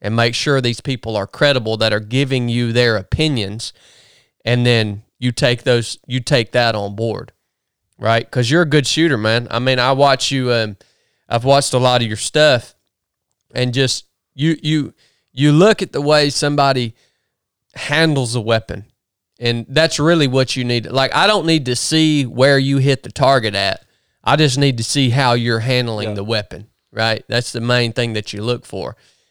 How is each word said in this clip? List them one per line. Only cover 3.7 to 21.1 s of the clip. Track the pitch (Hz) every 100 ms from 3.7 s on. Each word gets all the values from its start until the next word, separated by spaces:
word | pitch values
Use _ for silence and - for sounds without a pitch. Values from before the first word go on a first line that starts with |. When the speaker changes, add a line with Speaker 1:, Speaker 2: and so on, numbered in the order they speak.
| - _ _ _ _ _ _
Speaker 1:
and | 117 123 123
then | 113 107 104 _ -
you | 123
take | - 131 117
those, | 127 120 110 - -
you | 127
take | - 135 107
that | 123 117
on | 107 101 104
board, | 113 101 - _ _ _ _ _ _ -
right? | 110 117 -
'Cause | 123 117
you're | 165
a | 165
good | 147 127
shooter, | 156 165 117
man. | 110 117 120
I | 117
mean, | 127 127
I | 127
watch | 135 139 135 -
you, | 135 127
um, | 117 107 98 _ _ _ _ -
I've | 117
watched | 127 143 -
a | 127
lot | 127 123
of | 113
your | 107
stuff, | - 156 151 120 - _ _ _ _ _ _ _ _
and | 120 127
just, | 123 131 - - _ _
you, | 131 160 156
you, | 147 156 135 _ _ _ _
you | 127 147
look | 151 208 -
at | 190
the | 139
way | 143 151 147
somebody | - 147 147 139 131 117 - _ _ _ _ _ _ _
handles | - - 147 160 143 117
a | 120
weapon, | 107 110 - 95 104 _ _ _ _ -
and | 120 117 113
that's | 139 160 -
really | 151 170 139
what | 131 127 131
you |
need. | 120 120 -
Like, | 131 135